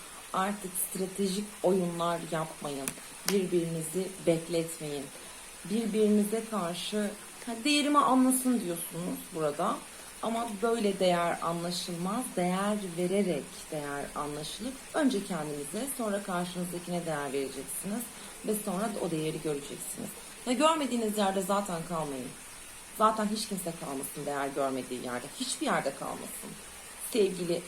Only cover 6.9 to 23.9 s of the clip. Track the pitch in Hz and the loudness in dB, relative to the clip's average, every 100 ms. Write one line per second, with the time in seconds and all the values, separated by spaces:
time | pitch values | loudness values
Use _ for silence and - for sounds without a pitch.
6.9 | 214 202 202 - - 247 226 277 294 285 | -2 -2 -4 -12 -12 -8 -2 2 4 6
7.9 | 294 - 262 254 254 254 233 175 170 - | 6 8 8 8 6 4 2 2 -2 -4
8.9 | 165 180 - - 160 151 151 185 - - | -4 -4 -6 -6 0 0 2 0 0 -4
9.9 | - - - 214 226 240 196 226 233 202 | -14 -16 -4 0 0 -2 0 2 4 4
10.9 | 190 185 175 170 - 165 170 175 180 - | 4 6 6 4 2 0 0 -2 -2 -4
11.9 | 170 180 233 247 - 180 185 202 208 190 | -2 0 0 -2 0 2 4 2 2 -2
12.9 | 165 180 196 180 143 - - - 156 143 | 0 2 4 4 2 -2 -10 -8 -6 -4
13.9 | 143 - - 147 147 156 - 247 262 - | -4 -4 -4 -4 -4 -6 -6 -8 -8 -4
14.9 | 330 269 196 196 170 151 147 143 208 277 | 2 4 4 0 -2 -2 -4 -4 -4 -4
15.9 | - 214 202 202 180 180 180 175 175 175 | -2 -2 -2 0 -2 -2 -2 -4 -4 -4
16.9 | 175 165 147 139 139 135 131 131 - 185 | -4 -2 -2 0 -2 -2 -4 -8 -6 -4
17.9 | 233 240 - - - - 208 208 180 220 | -4 -6 -10 -14 -8 -2 -2 0 0 0
18.9 | - 175 156 156 156 156 143 - - - | -2 0 0 0 -2 -2 -2 -4 -8 -8
19.9 | - - - - - 240 247 311 320 262 | -8 -8 -10 -14 -8 0 4 6 4 2
20.9 | 233 220 208 190 190 185 202 202 170 165 | 0 2 2 2 2 2 2 2 -2 -2
21.9 | 165 151 131 123 - - - - - - | -2 -2 -4 -8 -10 -16 -16 -16 -16 -8
22.9 | - 220 226 208 214 - 185 170 160 151 | 4 6 6 0 0 -2 -4 -4 -6 -6